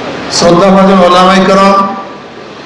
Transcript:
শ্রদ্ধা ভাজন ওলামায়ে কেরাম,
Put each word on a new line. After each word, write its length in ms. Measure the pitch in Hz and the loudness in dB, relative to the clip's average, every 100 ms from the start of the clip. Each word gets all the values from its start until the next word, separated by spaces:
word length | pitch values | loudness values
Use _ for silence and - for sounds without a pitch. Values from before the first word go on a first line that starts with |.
| - - - | -10 -10 -8
শ্রদ্ধা 360 | - 170 170 196 | -2 0 2 2
ভাজন 240 | 190 190 196 180 | 4 4 4 2
ওলামায়ে 360 | 185 185 190 190 | 2 2 2 2
কেরাম, 280 | 196 196 196 - - - - - - - - | 2 2 2 -2 -6 -14 -18 -18 -18 -18 -18